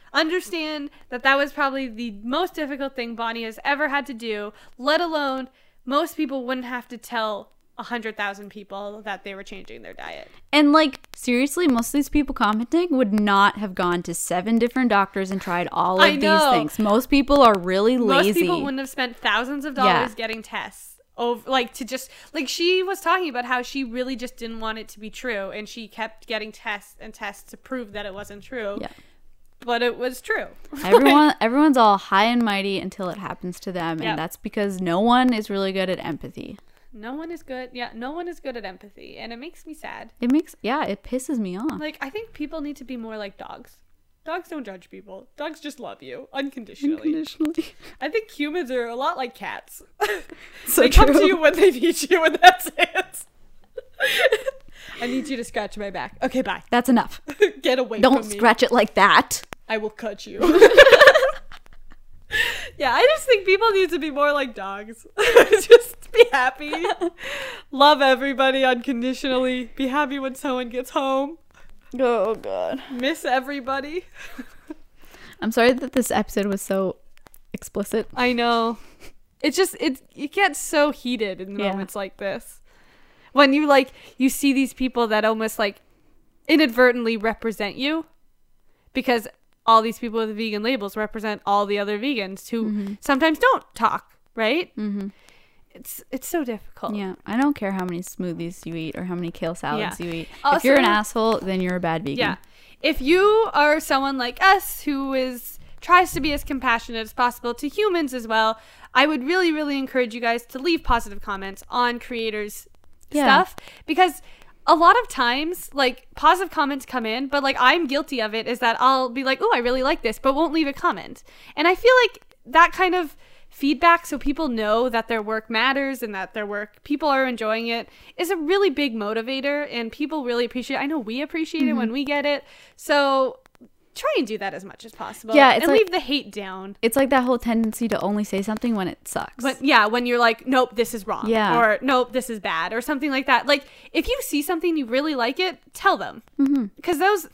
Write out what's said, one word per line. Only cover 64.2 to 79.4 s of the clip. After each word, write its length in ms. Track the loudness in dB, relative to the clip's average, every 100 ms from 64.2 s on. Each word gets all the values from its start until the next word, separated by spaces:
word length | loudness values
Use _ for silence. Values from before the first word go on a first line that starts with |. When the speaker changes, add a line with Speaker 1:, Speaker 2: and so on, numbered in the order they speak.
| 0
Speaker 1:
like 200 | 0 -2
dogs. 540 | -8 -10 -10 -14 -18 -8
<laughs> 60 | 0 6 8 8 6
Just 500 | 10 8 8 -14 2
be 140 | 4 6
happy. 400 | 4 0 -2 -8 -4 -4 -2 -6 -6
Speaker 2:
<laughs> 480 | -12 -12 -12 -14 -6
Speaker 1:
Love 300 | 4 6 6
everybody 640 | 4 4 0 0 2 2 2
unconditionally. 1080 | 0 -2 -4 -4 -4 -2 0 0 -2 -6 -6
Be 120 | -2
happy 320 | -2 -2 -4
when 160 | -8 -6
someone 320 | -4 -4 -6
gets 200 | -8 -6
home. 460 | -4 0 -2 -4 -8 _ -20 -20 -20 -12 -2
Speaker 2:
Oh, 380 | 0 2 0 -4
God. 480 | -6 -4 -4 -6 -10
Speaker 1:
Miss 320 | -6 -4 -4 -2
everybody. 800 | -2 -2 -8 -6 -6 -6 -10 -12 -16 -16 -16 -16 -18 -20 -20
<laughs> 640 | -20 -20 -20 -20 -20 -8
Speaker 2:
I'm 100 | -2
sorry 200 | 4 4
that 220 | 4 0
this 180 | -2 0
episode 360 | -2 -2 -2 -2
was 140 | -4
so 360 | -4 -2 -2 -6 -14 -20 -20 -20 -16
explicit. 540 | -16 -10 -8 -4 -6 -6 -2
Speaker 1:
I 180 | -2
know. 440 | 0 0 0 -2 -4 -12 -20 -20 -20 _ _